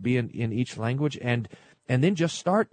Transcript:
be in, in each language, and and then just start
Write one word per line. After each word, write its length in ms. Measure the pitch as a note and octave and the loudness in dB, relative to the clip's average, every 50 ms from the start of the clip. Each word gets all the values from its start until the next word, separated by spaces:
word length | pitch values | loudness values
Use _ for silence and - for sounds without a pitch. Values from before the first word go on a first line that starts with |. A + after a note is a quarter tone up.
be 160 | F#2+ A#2+ B2 | -2 0 0
in, 140 | B2+ A#2+ A2 | 0 0 -2
in 220 | - - A#2+ A2+ A2 | -4 -4 -4 -2 -2
each 260 | A2+ B2+ - - - | -2 -4 -4 -4 -4
language, 400 | A2 A2+ B2 C#3 D3 D3+ C#3 - | -2 -2 0 0 0 -2 -2 -4
and 280 | A#2+ B2 A#2+ A#2+ A2+ G2+ - - - - _ _ _ - B2+ | -2 0 0 0 -2 -4 -10 -18 -20 -20 _ _ _ 0 2
and 100 | B2+ C3+ | 4 4
then 120 | F3+ G#3 | 4 4
just 240 | D#3 E3 E3+ - - | 2 0 0 -2 -2
start 320 | - F3 F#3 G#3+ A3+ - | -2 0 2 2 0 -2